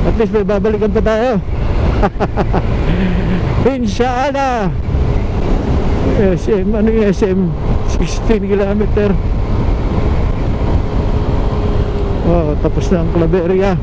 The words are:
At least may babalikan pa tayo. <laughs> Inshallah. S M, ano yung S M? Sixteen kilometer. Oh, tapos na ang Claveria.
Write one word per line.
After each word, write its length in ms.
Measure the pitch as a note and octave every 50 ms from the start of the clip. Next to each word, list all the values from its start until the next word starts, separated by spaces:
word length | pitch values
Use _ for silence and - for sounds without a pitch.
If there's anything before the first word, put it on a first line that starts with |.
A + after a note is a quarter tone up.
| -
At 80 | F3 F3 G#3+
least 120 | A#3 G3 G3
may 80 | A3 G3+
babalikan 480 | F#3 G#3 G3+ F#3+ A3 G#3+ G#3 G#3 G#3+ -
pa 80 | A3
tayo. 400 | - - A3 - A3+ C4 A#3+ F#3 - - - - - - - - - - - - G3+ G3 - - G#3 - - A3+ F#3 - - F3+ - - - - - D#3 E3+ F3+ G3 F#3+ F3+ F3 F3+ E3+ F3+ F3 - - - - -
<laughs> 80 | B3 C4+ C4
Inshallah. 880 | A#3+ G#3 F#3+ - A#3+ B3+ B3 B3 C4 D4 C4 C#4 C4+ C4 B3 A#3 G3+ F3 C#3 B2 - - - - - - - - - - - - - - - - - - - - - - - - - - - -
S 240 | G#3 F#3+ F#3 D#3+ - -
M, 180 | A3+ F#3+ F#3+ G3 A3
ano 120 | A3 G#3 A3
yung 160 | A3 A3+ G#3+ G3+
S 120 | F#3 - A#3
M? 240 | F#3+ F#3 F#3+ F#3+ E3+ D3 - - - - - - -
Sixteen 560 | - - F3+ D#3+ - - - - A3+ G#3 F#3+
kilometer. 640 | G3 G3+ G3 G3+ G3 G3+ G#3 G#3+ - - G#3+ G#3 G3+ F#3+ - - - - - - - - - - - - - - - - - - - - - - - - - - - - - - - - - - - - - - - - A3+ - - - - - - - - - - - - - - - - - - - - - E3+
Oh, 240 | - - D#3+ D3+ D3 - -
tapos 240 | D#3 - D3+ - - G3+
na 100 | E3+ E3
ang 80 | E3+
Claveria. 640 | - E3+ E3 E3 E3+ F#3+ E3 F3 F#3+ F#3 F#3+ G3+ F#3 D3